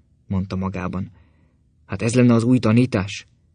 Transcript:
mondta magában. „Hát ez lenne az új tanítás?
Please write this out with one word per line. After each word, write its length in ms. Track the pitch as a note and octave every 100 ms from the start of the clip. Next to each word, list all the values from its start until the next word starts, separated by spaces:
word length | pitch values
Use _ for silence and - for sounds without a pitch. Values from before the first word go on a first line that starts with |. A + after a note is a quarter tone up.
| _ _ -
mondta 280 | G2 F#2+ F#2+
magában. 560 | F#2+ F#2+ F2+ F#2 G2 - _ _ _ _ _ _ -
„Hát 160 | G2+
ez 120 | A#2
lenne 200 | B2 B2
az 100 | A#2
új 160 | A#2+ B2+
tanítás? 680 | A2 A2+ C3 G#2+ G2+ - - _ _